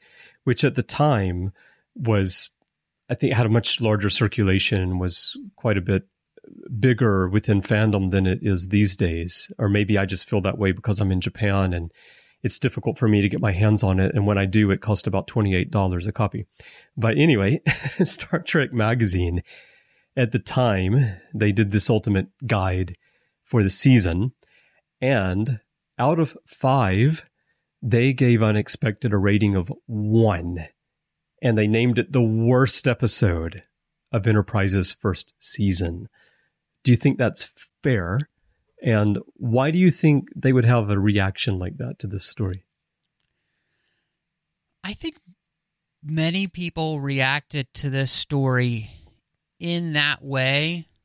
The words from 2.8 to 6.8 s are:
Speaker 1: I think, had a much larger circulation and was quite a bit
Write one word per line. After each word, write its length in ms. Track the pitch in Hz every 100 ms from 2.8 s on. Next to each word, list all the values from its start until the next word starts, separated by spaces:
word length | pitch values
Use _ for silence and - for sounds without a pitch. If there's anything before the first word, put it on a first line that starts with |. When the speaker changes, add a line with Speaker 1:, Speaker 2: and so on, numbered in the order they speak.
| _ _ -
Speaker 1:
I 60 |
think, 180 | 120 135
had 120 | 120 117
a 40 |
much 300 | 113 - -
larger 300 | 113 107 101
circulation 680 | - 107 - 98 95 - 101
and 160 | 92 92
was 380 | 92 - - 277 240
quite 220 | - 117 98
a 40 |
bit 260 | 90 95 - _ _ _ - - - 113